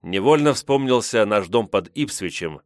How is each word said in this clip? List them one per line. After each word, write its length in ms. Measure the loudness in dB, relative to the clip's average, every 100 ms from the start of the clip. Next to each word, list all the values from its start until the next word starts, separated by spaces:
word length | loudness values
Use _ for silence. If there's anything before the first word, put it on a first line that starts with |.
Невольно 520 | -2 0 4 4 4
вспомнился 720 | 0 0 0 2 0 2 0 2
наш 220 | 2 0
дом 200 | -2 0
под 220 | -4 -4
Ипсвичем 720 | -6 -6 -6 -8 -8 -10 -12